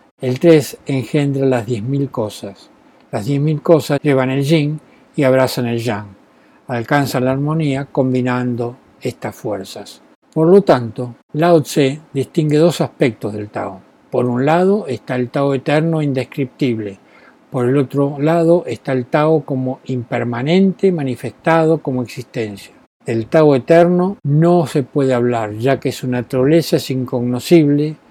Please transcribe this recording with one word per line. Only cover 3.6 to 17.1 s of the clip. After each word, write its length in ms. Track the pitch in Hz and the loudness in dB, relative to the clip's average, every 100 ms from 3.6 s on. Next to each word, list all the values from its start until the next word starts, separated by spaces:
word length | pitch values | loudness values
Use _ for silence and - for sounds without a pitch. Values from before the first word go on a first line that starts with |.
cosas 380 | - 160 - 143 | 2 2 2 -2
llevan 300 | 147 131 131 | 2 2 0
el 120 | 131 | 0
yin 380 | 139 165 147 151 _ _ _ | 2 2 0 -6 _ _ _
y 80 | - | 0
abrazan 440 | 135 131 127 - 120 | 2 4 2 -2 -4
el 120 | 117 | -2
yang. 380 | 117 104 101 95 _ _ _ _ - | -4 -6 -8 -18 _ _ _ _ -8
Alcanzan 600 | 120 113 147 127 131 127 | -8 0 0 0 -2 -2
la 40 | |
armonía 540 | 135 147 160 147 135 | -2 -2 -2 0 -2
combinando 920 | 139 - 131 127 127 123 123 120 120 123 _ _ | -4 -2 0 0 0 -2 -4 -4 -6 -10 _ _
estas 360 | 127 - 120 - | -10 -8 -12 -10
fuerzas. 640 | 117 101 95 104 101 - _ _ _ | -8 -8 -10 -16 -18 -20 _ _ _
Por 160 | 160 160 | 0 4
lo 140 | 196 | 6
tanto, 540 | 190 131 117 120 123 120 _ | 6 2 0 -8 -12 -12 _
Lao 260 | 151 170 170 | 0 4 4
Tse 400 | - 160 135 151 - | 2 0 0 -2 -8
distingue 440 | 135 127 - 151 151 | -6 -4 -2 0 2
dos 240 | 170 - | 2 0
aspectos 540 | 147 - 139 107 110 | -6 -2 -2 -2 -10
del 160 | 104 104 | -10 -10
Tao. 320 | 104 98 92 _ _ - | -8 -10 -12 _ _ -6
Por 140 | 127 | -2
un 200 | 123 123 | -2 0
lado 420 | 139 170 185 208 165 | 2 2 2 0 -2
está 260 | 120 - | -10 -6
el 140 | 127 123 | -4 -2
Tao 260 | 143 139 | -2 0
eterno 460 | 135 147 151 165 160 | -2 0 0 0 -2
e 40 | |
indescriptible. 920 | 147 131 - - 127 - 131 110 101 98 _ | -2 -2 -6 -6 -8 -4 -4 -2 -6 -12 _